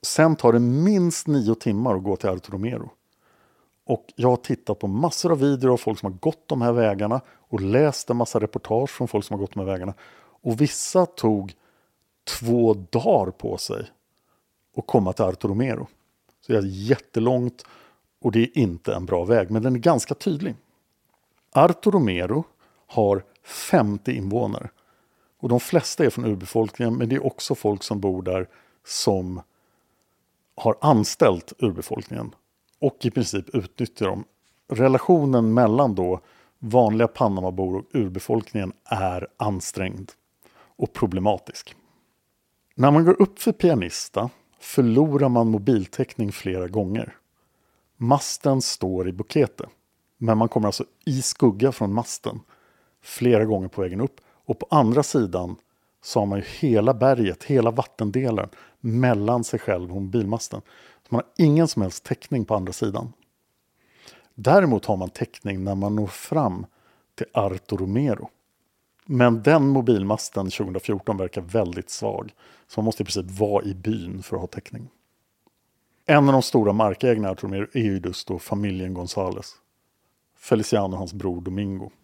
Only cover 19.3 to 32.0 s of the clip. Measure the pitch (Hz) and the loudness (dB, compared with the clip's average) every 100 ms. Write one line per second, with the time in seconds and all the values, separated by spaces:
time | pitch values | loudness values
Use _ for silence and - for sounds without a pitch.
19.3 | 117 92 110 120 123 139 143 - - - | 2 2 -2 0 0 2 2 -2 -6 -4
20.3 | 147 185 - _ _ _ _ _ _ _ | -4 -6 -10 _ _ _ _ _ _ _
21.3 | _ _ - 170 180 214 190 120 90 90 | _ _ 4 4 4 2 2 2 0 -2
22.3 | 131 165 _ _ _ _ - 104 98 - | -2 -4 _ _ _ _ 0 2 2 -2
23.3 | _ - - - 180 107 104 - 127 98 | _ -18 -14 2 2 4 0 -4 -4 -2
24.3 | 110 110 - - _ _ _ _ _ _ | -2 -2 -4 -10 _ _ _ _ _ _
25.3 | _ 131 120 - 175 - - 143 - 120 | _ 0 0 2 0 0 0 0 2 -2
26.3 | 101 92 113 110 - 120 123 117 135 135 | -4 -2 -2 -2 -2 -4 -2 0 0 -2
27.3 | - - 139 107 101 - 104 98 92 92 | -4 -6 -2 0 -2 -4 -2 -2 -2 -2
28.3 | 92 92 _ _ _ - - - 98 90 | -4 -4 _ _ _ -12 -2 0 0 -2
29.3 | 90 - _ _ _ _ _ _ _ _ | -10 -14 _ _ _ _ _ _ _ _
30.3 | _ _ - 113 104 147 120 101 - 135 | _ _ -4 -2 2 4 4 2 2 2
31.3 | 90 - - 117 90 - 113 | 2 -6 -4 -4 -4 -8 -10